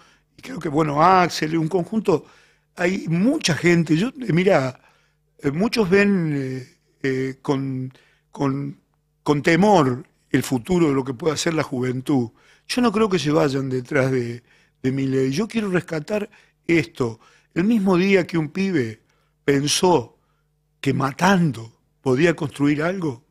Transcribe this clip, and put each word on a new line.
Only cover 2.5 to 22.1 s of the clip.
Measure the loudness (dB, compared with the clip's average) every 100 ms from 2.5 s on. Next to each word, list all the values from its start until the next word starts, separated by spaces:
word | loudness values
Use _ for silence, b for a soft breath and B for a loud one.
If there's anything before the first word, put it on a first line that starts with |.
| b b -4
hay | -2 -2 -2
mucha | 0 0 0 -2
gente, | 0 2 4 2 0
yo, | 0 -6
eh, | -2
mirá, | 2 4 2 0 -8 b b b b _ _
eh, | -4
muchos | -2 -2 0 2
ven, | 4 4 2 0 -4
eh, | -6 -8 -12 _ _ _
eh, | -4 -4 -4 -6
con, | -4 -2 -4 -6 -10 b b b _
con, | -4 -4 -2 -6 -12 _ _ _ _
con | -2 0
temor | 2 4 6 6 4 0 -8 _ _
el | -2
futuro | 0 -4 0 2 2
de |
lo | 0
que | -2
pueda | -4 -4
hacer | -2 -2
la | -2
juventud. | -2 -4 -4 -4 -2 0 -2 b b b -8
Yo | -2
no | 0
creo | 0 0
que | 0
se | 0
vayan | 0 0 -2 -4
detrás | -6 -2 -2 0
de, | -2 -4 -10 b b b _
de | -4
Milei. | -4 -2 -2 -2
Yo | -2 -4
quiero | -4 -2
rescatar | -2 -4 -8 -4 -6 -6 b b _ 0
esto. | 0 0 -4 -6 -8 b b b
El | -2
mismo | 0 2 2 2
día | 4 2 2
que | -4
un | -4
pibe | -4 -2 -2 -2 -8 _ _ _ _
pensó | 0 0 0 2 4 2 0 _ _ _ _ _ _ _
que | -2
matando | -2 -2 0 2 4 2 -2 -12 _ _ _
podía | 0